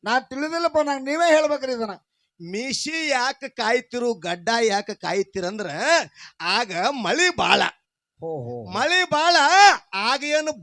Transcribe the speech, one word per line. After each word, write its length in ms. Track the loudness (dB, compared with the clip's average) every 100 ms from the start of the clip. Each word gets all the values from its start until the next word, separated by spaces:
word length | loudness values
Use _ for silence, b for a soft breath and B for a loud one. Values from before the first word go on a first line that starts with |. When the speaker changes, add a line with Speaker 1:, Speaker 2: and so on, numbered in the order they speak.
Speaker 1:
ನಾ 160 | -2 -2
ತಿಳಿದಿಲ್ಲಪ್ಪ, 580 | -2 -8 -6 -2 0 0 0
ನಂಗ್ 160 | -4 -4
ನೀವೇ 180 | 0 4 4
ಹೇಳ್ಬೇಕ್ರಿ 360 | 4 -2 -4
ಇದನ್ನ. 240 | -6 -6 -8 _ _ _ _ -10
Speaker 2:
ಮೀಸಿ 580 | -6 -6 -6 -6 -4 -2
ಯಾಕೆ 400 | 0 -2 -4 -12
ಕಾಯ್ತಿರು, 680 | -4 0 0 -2 -4 -2
ಗಡ್ಡ 340 | -4 -6 -4 -2 0
ಯಾಕೆ 320 | 2 0 -4
ಕಾಯ್ತಿರಂದ್ರ 760 | -10 -4 -4 -4 -6 -6 -6 -8 -4 2 2 0 B B _
ಆಗ 320 | -2 -2 -2 -2 -2 -2
ಮಳಿ 240 | -2 2 2 2
ಬಾಳ. 260 | 2 2 2 _ _ _ _ _
Speaker 1:
ಹೋ, 80 | -10 -10 -10
ಹೋ. 80 | -12 -8 -2
Speaker 2:
ಮಳಿ 260 | 0 2 2
ಬಾಳ, 240 | 2 4 4 6 8 8 6 _
ಆಗ 300 | -4 -2 -2
ಏನು 280 | 0 -2 -2 -2